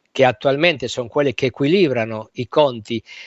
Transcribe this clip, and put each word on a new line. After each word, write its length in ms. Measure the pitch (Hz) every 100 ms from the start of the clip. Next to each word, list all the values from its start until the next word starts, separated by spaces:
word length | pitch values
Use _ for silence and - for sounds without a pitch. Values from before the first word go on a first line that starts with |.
| _
che 120 | -
attualmente 640 | 131 123 143 139 170 143 123
sono 180 | - 120
quelle 280 | 151 143
che 120 | 123 131
equilibrano 840 | - 139 190 165 123 110 110 110
i 140 | - 120
conti, 520 | - 143 120 104 117 - -